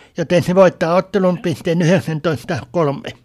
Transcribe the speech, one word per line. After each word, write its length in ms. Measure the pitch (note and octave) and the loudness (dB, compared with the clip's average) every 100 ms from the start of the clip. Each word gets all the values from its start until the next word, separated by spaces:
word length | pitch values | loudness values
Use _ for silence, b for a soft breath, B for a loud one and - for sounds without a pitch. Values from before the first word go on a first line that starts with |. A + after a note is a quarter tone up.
| b - | b -10
joten 240 | D#3 F3 | 0 0
se 120 | D#3 | 2
voittaa 400 | F3+ F#3 - E3 | 4 4 4 0
ottelun 440 | F3+ F#3 G#3 F#3 F3 | 0 0 0 0 0
pisteen 440 | F3 D3 F3 E3 | -4 -4 -2 0
yhdeksäntoista 760 | E3 G3 E3+ D#3 E3+ D3+ - D3+ - | 2 2 0 -4 -4 -6 -6 -10 -6
kolme. 380 | F3 D3 C#3 - - | -2 -2 -2 -12 -18